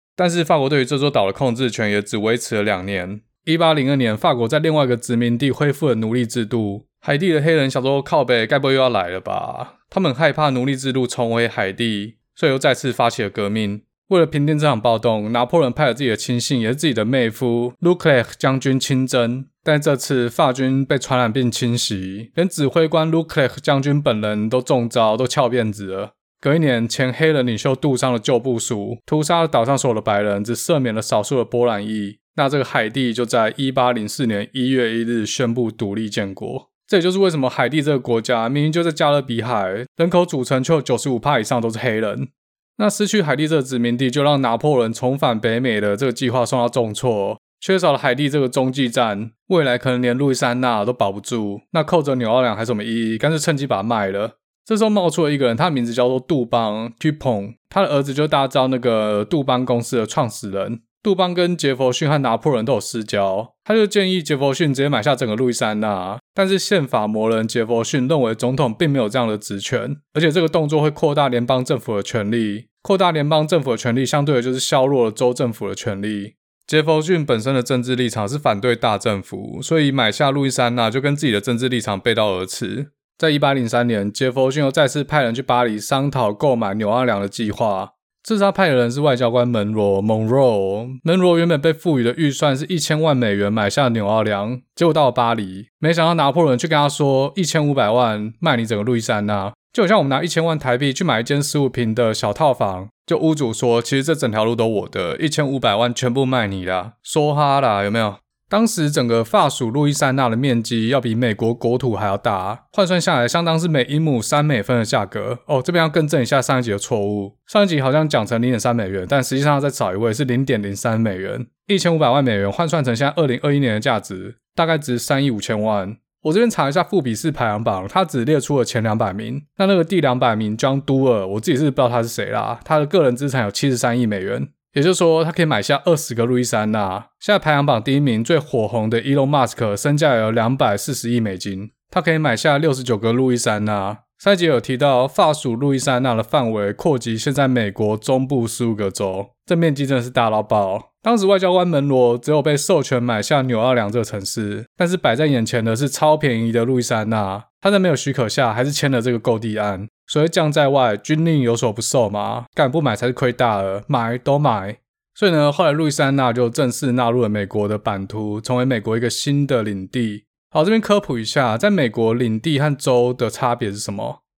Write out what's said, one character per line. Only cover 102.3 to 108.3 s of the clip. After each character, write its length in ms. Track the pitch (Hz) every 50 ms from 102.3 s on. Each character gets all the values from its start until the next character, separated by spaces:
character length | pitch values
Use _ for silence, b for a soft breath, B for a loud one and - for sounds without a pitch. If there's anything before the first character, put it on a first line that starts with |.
| 101
套 200 | - 160 143 123
房， 360 | - 120 98 92 92 98 107 - _ _
就 120 | - 170
屋 160 | - 156 160 156
主 200 | 143 143 113 107
说 260 | - 131 120 117 117
：“其 140 | 117 - 147
实 80 | 135 135
这 100 | 160 160
整 160 | 147 139 117
条 140 | 110 110 107
路 100 | 113 117
都 140 | 113 113
我 220 | 113 110 101 92 -
的， 260 | - 98 90 85 71
一 120 | - - 165
千 180 | - - 147
五 100 | 135 139
百 180 | 131 127 113 101
万 180 | 107 120 120 117
全 200 | - 127 123 120
部 120 | 135 135
卖 220 | 127 131 123 110
你 180 | 101 98 92 90
啦。” 300 | 90 92 90 92 113 - _ _
梭 280 | - - 160 147 151 143
哈 280 | 147 147 139 139 139
啦， 240 | 135 120 104 101 101
有 40 | 101
没 80 | 107
有？ 200 | 113 110 104 98 - _ _